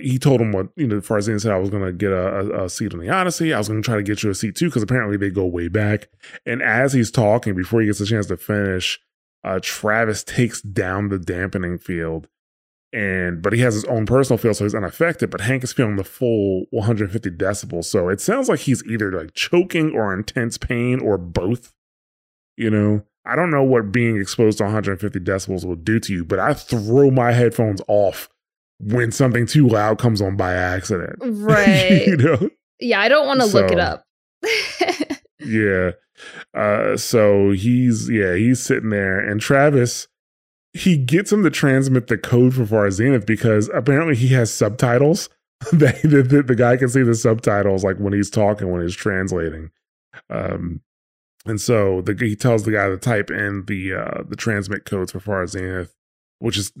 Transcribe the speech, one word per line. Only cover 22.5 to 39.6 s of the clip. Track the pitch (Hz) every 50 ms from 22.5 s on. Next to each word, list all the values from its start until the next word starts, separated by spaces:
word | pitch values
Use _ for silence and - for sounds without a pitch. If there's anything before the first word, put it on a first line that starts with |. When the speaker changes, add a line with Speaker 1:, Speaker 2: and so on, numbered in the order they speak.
| _
Speaker 1:
You | - 113 110
know, | 107 104 104 104 104 104 104 _ _ _ -
I | - 117
don't | 143 175 175
know | 151 139 135
what | 131 127 120 113 101
being | 92 123 120 117 113 104
exposed | 98 - - - 117 107 107 -
to | 107
a | 101
hundred | 107 107 98 98 98 90
fifty | - 101 - 98
decibels | 87 90 95 98 - - 98 90 87
will | 92 87
do | 82 82 107 110 117
to | - - 101
you, | 87 85
but | 82 101 92
I | 95 135 147
throw | - - - - 117 101 107 117 139 143 139
my | 131 131 120 120
headphones | 120 120 123 117 113 - 117 110 101 98 - -
off | 104 104 104 92 92 - - - _ _ _ _ _ _ _ _ _ -
when | 110 107 110 123 120 113
something | 120 - 139 127 113 120 120 110
too | - 151 143 123
loud | 110 107 104 107 110 104
comes | - 120 113 98
on | 104 95 95 101
by | 95 90 90
accident. | 90 90 90 90 95 95 - 107 87 85 - - -
<laughs> | -
Speaker 2:
Right. | 254 220 208 208 214 220 208 202 196 190 190 185 185 190 - - 196
Speaker 1:
You | 185 147
know? | 123 160 160 107 185 285 - _ _ _ _ -
Speaker 2:
Yeah, | 240 240 220 196
I | 202 233
don't | 269 302 294
wanna | 269 277 262 247 214
look | 190 - 98 92
it | 90 -
Speaker 1:
So, | 87
Speaker 2:
up. | 80 80 - - _ _ _ _ _ _ _ -
<laughs> | 427 453 427 392 - - - 349 370 349 - 294 - 302 - _ _ _ -
Speaker 1:
yeah. | - 135 113 110 107 101 98 92 90 90 87 - _ _ _ - - - - - - _ -
Uh, | - 110 104 104 110 110 104 104
so | - - - - 117 107 104 101 101 98 98
he's, | 101 92 98 117 123 123 127 123 113 110 110 117
yeah, | 120 107 98 92 87
he's | 90 107 120 131 123
sitting | - - 131 113 113 110
there, | 104 101 98 95 95 95
and | 101 - 101 107
Travis, | - - 143 139